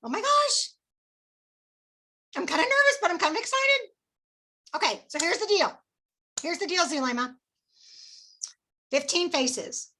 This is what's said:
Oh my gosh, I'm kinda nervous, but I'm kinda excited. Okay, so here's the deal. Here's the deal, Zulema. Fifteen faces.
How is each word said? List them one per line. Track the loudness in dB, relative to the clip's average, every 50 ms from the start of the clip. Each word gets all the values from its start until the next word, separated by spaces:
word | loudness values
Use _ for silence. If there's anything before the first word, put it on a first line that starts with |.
| -8
Oh | -4
my | -6 -2
gosh, | 2 4 4 4 4 4 2 0 -2 -4 -8 _ _ _ _ _ _ _ _ _ _ _ _ _ _ _ _ _ _ _ _ _ _ _ _ _ _ _ _ _ _ _ -8
I'm | -6 -4
kinda | -2 0 0 2
nervous, | 2 4 4 6 4 4 4
but | 0 0
I'm | 0 2
kinda | 0 0 0 0
excited. | -4 -2 -2 0 2 2 2 2 0 -6 _ _ _ _ _ _ _ _ _ _ _ _ _ _ _ -8 -4
Okay, | 0 0 0 0 -2 -8
so | _ -4 -2
here's | 0 0 0 -2
the | 0
deal. | 2 2 4 2 2 -2 -6 _ _ _ _ _ _ _ _ _ _ _ -8
Here's | -6 -4 -4 -4
the | -4
deal, | -2 0 0 0
Zulema. | 0 0 -2 -2 -2 -2 -2 -4 -6 -8 _ _ _ _ _ _ _ _ _ -20 -20 -20 -20 -20 -20 -20 -20 -20 -20 _ _ -16 -16 -16 _ _ _ _ _ _ _
Fifteen | -2 -2 -2 0 -2 -2 0 0
faces. | -2 -2 -2 -2 -2 -4 -8 -10 -10 -12 -14 -14 _